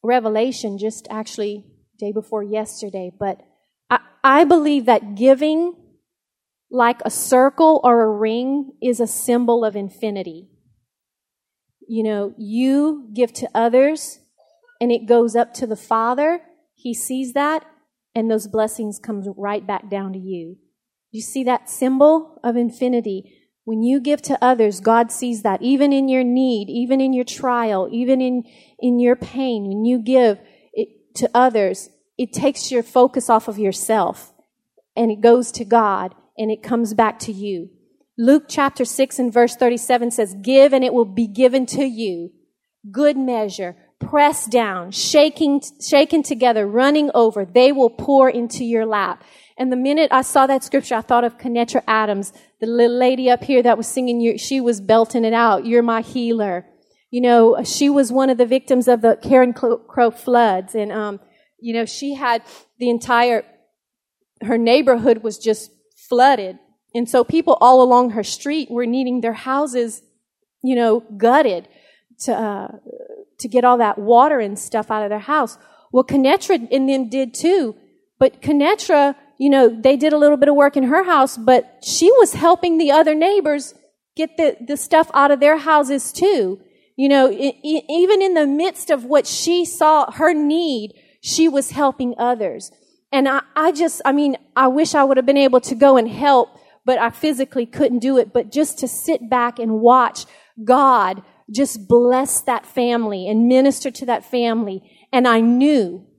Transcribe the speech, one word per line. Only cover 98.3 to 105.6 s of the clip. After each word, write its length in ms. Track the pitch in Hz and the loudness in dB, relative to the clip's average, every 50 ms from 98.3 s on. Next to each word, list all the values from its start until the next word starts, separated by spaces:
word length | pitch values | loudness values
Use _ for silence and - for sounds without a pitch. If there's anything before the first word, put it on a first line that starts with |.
| _ | _
But 180 | 240 - 208 | -4 -4 -2
just 280 | - 285 311 - - - | -2 -2 -2 -2 -4 -10
to 80 | 269 | -10
sit 420 | 247 - - - - 320 - 240 220 | -10 -8 -8 -4 -4 -4 -4 -2 -2
back 300 | 254 247 240 240 233 - | -2 -2 -2 -2 -4 -6
and 200 | 226 220 220 220 | -6 -4 -4 2
watch 460 | 226 233 254 262 240 - - - - _ _ _ _ _ _ 233 214 | 4 6 6 6 4 0 -2 -10 -18 _ _ _ _ _ _ -10 0
God 580 | 214 247 269 277 269 254 226 196 185 190 196 _ _ _ _ _ - 208 | 2 4 4 6 4 4 2 0 -2 -4 -8 _ _ _ _ _ -10 -4
just 340 | 233 277 - - 214 196 | -4 -4 -4 -4 -14 0
bless 540 | - 233 240 240 240 254 254 277 262 - - | 2 2 4 4 2 0 0 -2 -2 -6 -6
that 240 | - - 240 226 - | -4 -4 -4 -4 -6
family 600 | - - 262 240 240 240 233 226 214 208 185 185 | -8 -4 -4 -2 -2 -2 -2 -4 -6 -8 -8 -6
and 200 | 196 214 220 233 | -2 0 2 2
minister 440 | 240 254 262 269 277 262 - - 277 | 4 4 4 4 2 0 -2 -10 -10
to 140 | 226 - 269 | -10 -8 -6
that 180 | 240 233 214 - | -6 -6 -6 -6
family. 560 | _ - 247 240 233 226 226 220 202 190 190 _ _ _ _ _ _ - | _ -4 -2 -2 -2 -2 -4 -6 -6 -10 -12 _ _ _ _ _ _ 0
And 140 | 262 254 | 2 2
I 120 | 247 226 226 | 4 4 4
knew 680 | 226 233 240 247 | 4 2 2 2